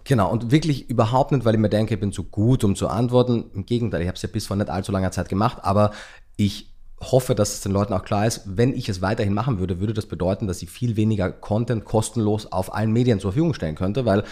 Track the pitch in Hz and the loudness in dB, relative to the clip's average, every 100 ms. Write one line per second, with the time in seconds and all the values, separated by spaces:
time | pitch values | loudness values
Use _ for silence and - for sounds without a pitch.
0 | - 131 90 110 117 151 156 127 - 117 | 0 2 2 0 2 2 2 -2 -2 0
1 | 113 127 143 139 113 110 104 104 110 104 | 2 4 2 2 2 2 4 2 0 0
2 | 101 95 82 - 110 131 101 95 95 92 | -2 -4 -8 0 2 4 4 2 0 0
3 | 123 123 120 117 - 98 92 120 117 85 | 2 4 4 2 -2 -8 -2 -2 0 -2
4 | 87 - 95 110 - 98 104 85 - 98 | -2 -4 -6 -6 -4 -2 -2 -2 -2 0
5 | 92 98 85 95 113 - - 98 104 - | 0 -2 -2 0 0 0 0 2 2 0
6 | - - - - 101 - - - - - | -18 -20 -18 -2 -2 -2 -14 -20 -20 -14
7 | - 127 - 104 104 - 101 98 101 95 | 0 2 2 0 0 -2 -2 0 0 -2
8 | - 104 113 - 98 92 127 131 117 92 | -2 0 0 -2 -8 0 0 0 -4 -2
9 | 95 - 101 101 127 101 92 90 104 107 | -2 0 0 0 0 -2 -2 -2 -2 -4
10 | - 85 90 101 101 85 90 - 123 107 | -6 -2 -2 0 -2 -6 -8 -6 -2 2
11 | 110 104 90 - - 104 117 117 - 110 | 2 2 -2 -4 -4 -2 0 -4 0 -2
12 | 110 120 104 107 - 92 92 101 110 113 | 0 0 0 0 -2 -6 -4 -2 0 2
13 | 123 104 98 107 170 - 80 80 92 104 | 4 2 0 0 0 0 -4 -4 -4 -2
14 | 117 101 - | 2 2 0